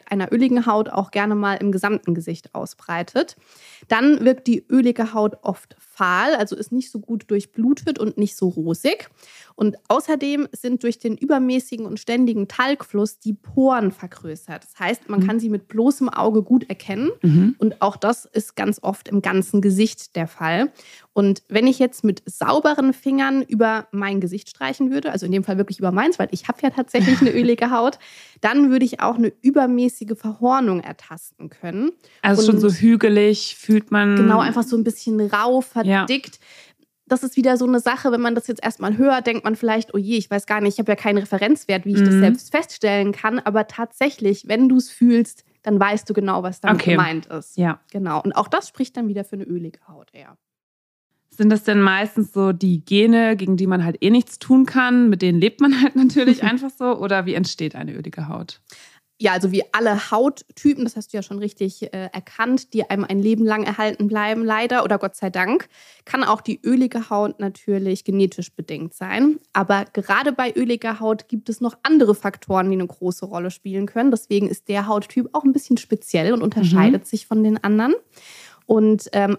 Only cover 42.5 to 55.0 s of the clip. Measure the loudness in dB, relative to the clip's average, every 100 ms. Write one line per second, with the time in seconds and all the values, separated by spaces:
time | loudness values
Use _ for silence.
42.5 | -4 -4 -2 0 0 0 -2 -2 -2 0
43.5 | 0 -2 -6 -10 -2 -2 0 0 0 -2
44.5 | 2 4 4 2 2 4 4 2 -6 _
45.5 | _ -2 2 2 0 -2 -2 -2 -2 -4
46.5 | -4 0 2 4 2 2 -2 -8 -12 -10
47.5 | -2 -2 -2 _ -8 -4 -4 -2 -2 -2
48.5 | -4 -6 -8 -8 -6 -6 -6 -8 -12 -10
49.5 | -8 -10 -16 _ -20 _ -20 -20 _ _
50.5 | _ _ _ _ _ _ _ _ 0 2
51.5 | 4 2 2 2 2 -2 -4 -4 0 0
52.5 | 0 0 0 2 4 6 4 2 0 0
53.5 | 0 0 0 -2 0 2 2 2 -6 2
54.5 | 4 4 2 2 4